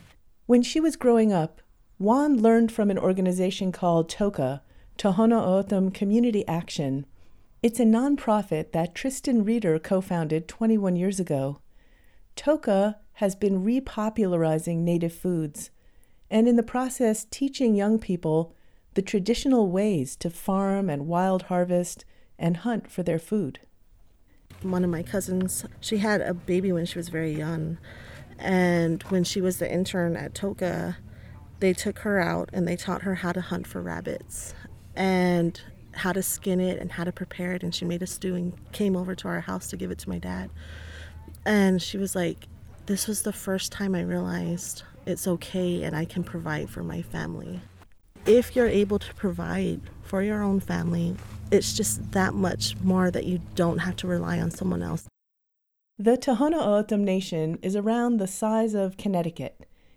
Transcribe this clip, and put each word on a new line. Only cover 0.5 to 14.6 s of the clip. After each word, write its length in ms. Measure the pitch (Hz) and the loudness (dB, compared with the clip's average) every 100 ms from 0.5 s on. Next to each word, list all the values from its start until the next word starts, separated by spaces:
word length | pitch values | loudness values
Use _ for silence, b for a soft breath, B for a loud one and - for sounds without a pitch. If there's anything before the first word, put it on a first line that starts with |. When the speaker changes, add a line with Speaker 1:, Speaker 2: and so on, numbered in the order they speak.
| 240 | 4
Speaker 1:
she 180 | 240 320 | 4 2
was 160 | 320 - | 0 2
growing 360 | 247 233 220 | 4 6 6
up, 280 | 185 160 - - _ _ - | 4 2 -4 -20 _ _ -2
Juan 420 | 196 262 302 262 | 4 4 4 6
learned 320 | 220 226 226 | 6 6 4
from 180 | 226 202 | 2 0
an 80 | 196 | 2
organization 760 | 190 190 185 180 185 185 190 | 2 2 2 2 0 0 -2
called 380 | 170 180 165 160 | 0 2 2 2
toca, 520 | - 202 196 131 139 - b b - | 0 0 0 0 -2 -8 b b 0
Tohono 420 | 208 185 226 233 | 2 6 6 6
O'odham 500 | - 190 196 196 190 | 4 2 2 2 2
Community 560 | 190 202 220 240 208 - | 0 2 4 4 2 0
Action. 580 | 165 170 - 139 135 139 - - - - _ | -2 -4 -4 -2 -2 -6 -14 -20 -20 -20 _
It's 160 | 233 226 | 0 4
a 60 | |
nonprofit 880 | 226 226 277 285 - 214 202 156 165 | 4 6 4 0 2 2 2 -2 -2
that 220 | 165 175 | -2 -2
Tristan 500 | - 269 269 - 240 | -2 -6 -4 0 2
Reeder 340 | 202 233 196 160 | 2 2 2 0
co-founded 680 | - 190 190 175 156 160 165 | 2 0 0 -2 0 -2 -2
twenty-one 480 | - 226 220 190 180 | -2 2 4 4 2
years 240 | 185 190 | 0 0
ago. 400 | 170 139 135 143 - - - _ - - - - | 0 0 0 -4 -12 -20 -20 _ -20 -20 -20 -4
toca 600 | 277 302 233 196 208 208 - | 0 2 2 2 2 -2 -12
has 220 | - 202 190 | -2 -2 2
been 280 | 202 190 | 0 2
repopularizing 1120 | 196 254 262 - 214 220 190 175 160 156 | 2 0 -2 -4 -2 0 2 4 2 2